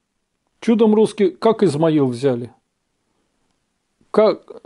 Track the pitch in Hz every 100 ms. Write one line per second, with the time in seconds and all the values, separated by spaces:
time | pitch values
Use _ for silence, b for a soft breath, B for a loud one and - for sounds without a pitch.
0 | _ _ _ _ _ _ - 226 226 214
1 | 208 - 190 - 226 220 190 139 165 156
2 | 135 120 139 120 120 _ _ _ _ _
3 | _ _ _ _ _ _ _ _ _ _
4 | _ - 214 - - -